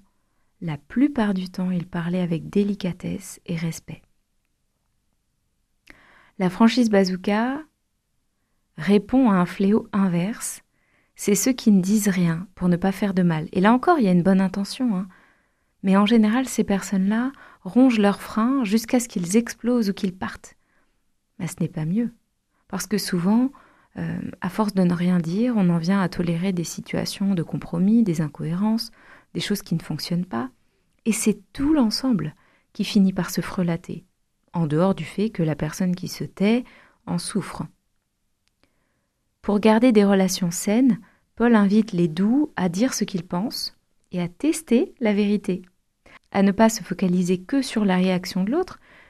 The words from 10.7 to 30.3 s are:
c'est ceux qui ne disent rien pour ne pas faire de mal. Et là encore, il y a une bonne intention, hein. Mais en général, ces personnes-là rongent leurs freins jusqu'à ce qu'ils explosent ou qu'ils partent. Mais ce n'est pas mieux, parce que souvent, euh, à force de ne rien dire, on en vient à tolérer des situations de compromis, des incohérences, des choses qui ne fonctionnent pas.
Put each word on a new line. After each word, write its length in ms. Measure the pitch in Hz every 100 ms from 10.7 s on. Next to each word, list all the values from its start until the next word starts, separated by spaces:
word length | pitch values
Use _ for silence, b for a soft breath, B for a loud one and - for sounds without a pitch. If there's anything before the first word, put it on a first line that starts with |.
| _ _ _ _ -
c'est 200 | - 202
ceux 160 | 262
qui 180 | 254 226
ne 100 | 196
disent 280 | 185 214 202
rien 400 | 185 170 165 196
pour 140 | - 180
ne 80 | 175
pas 160 | 190
faire 220 | 196 202
de 80 | 190
mal. 260 | 175 156 156
Et 80 | 185
là 120 | 196
encore, 260 | 247 359 330
il 60 |
y 40 | 196
a 40 |
une 120 | 180
bonne 160 | 175 190
intention, 560 | 190 202 202 - 254 185
hein. 120 | 190 b b b b b b b
Mais 120 | 196 190
en 80 | 208
général, 420 | 233 214 240 262
ces 160 | -
personnes-là 680 | 208 196 - 190 190 220 262 B B B
rongent 360 | 185 233 262 220
leurs 240 | 202 196
freins 420 | - - 233 277
jusqu'à 360 | 208 226 - 254
ce 60 | 240
qu'ils 300 | 196 170 214
explosent 540 | 233 - 233 247 202
ou 20 |
qu'ils 240 | 190 196 180
partent. 400 | - - - _ _ _ _ _ _ _ _ -
Mais 80 | 170
ce 100 | -
n'est 80 | 160
pas 160 | 160
mieux, 260 | 156 202 233 - _ _ _ _ _
parce 180 | 190 -
que 100 | 208
souvent, 560 | - 180 180 226 262 b b b b -
euh, 200 | 165 170 - -
à 80 | 180
force 240 | - 208
de 100 | 190
ne 120 | 180
rien 240 | 170 180 180
dire, 360 | 160 190 247 226
on 120 | 175
en 80 | 170
vient 240 | 165 196
à 80 | 175
tolérer 460 | 180 175 165 190
des 100 | 180
situations 720 | 160 - - - - - 196
de 80 | 180
compromis, 600 | 156 147 - 170 190 233
des 200 | 208 160
incohérences, 680 | 151 - 151 175 214 226 - b b b b
des 60 | 175
choses 200 | - 202
qui 140 | -
ne 80 | 165
fonctionnent 420 | - 156 - 175
pas. 240 | 180